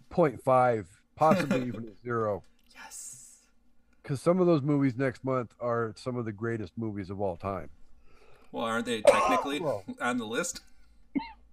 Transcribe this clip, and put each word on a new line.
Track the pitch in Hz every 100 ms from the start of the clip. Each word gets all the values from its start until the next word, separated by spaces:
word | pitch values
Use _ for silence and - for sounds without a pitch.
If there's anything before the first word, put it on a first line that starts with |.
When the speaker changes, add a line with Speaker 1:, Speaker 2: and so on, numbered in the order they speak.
| -
Speaker 1:
point | - 156 107
five, | - 127 127 113 92 _ _ -
possibly | - 185 151 131
Speaker 2:
<laughs> | 123
Speaker 1:
even | 101 113
a | -
zero. | 123 117 107 95 - _ _
Speaker 2:
Yes. | - - - - - - - _ _ _ - _ _
Speaker 1:
'Cause | - 139
some | 170 185
of | 175
those | 165
movies | 143 147 139 120
next | 135 -
month | 131 131 113 -
are | 120 117 113 -
some | 127 123
of |
the | 110
greatest | 98 117 117 95 -
movies | 113 101 90
of | 98
all | 101 85
time. | 95 95 73 - - - - - - - -
Speaker 2:
Well, | 254
aren't | 226 226 240
they | 226
technically | - - - 262 277 277
Speaker 1:
<coughs> |
Well | 151 104 - 247
Speaker 2:
on | 262 127
the | 107
list? | 127 180 - - - - - - - 932 855 -